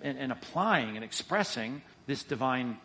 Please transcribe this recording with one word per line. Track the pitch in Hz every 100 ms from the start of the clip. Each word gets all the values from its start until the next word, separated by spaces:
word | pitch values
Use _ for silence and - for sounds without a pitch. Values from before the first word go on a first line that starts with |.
and, | 143 131
and | 131
applying | 120 - - 214 180 113 107
and |
expressing | 110 - - 196 196 - 113 139 - - -
this | 139
divine | - 127 131 127 123 113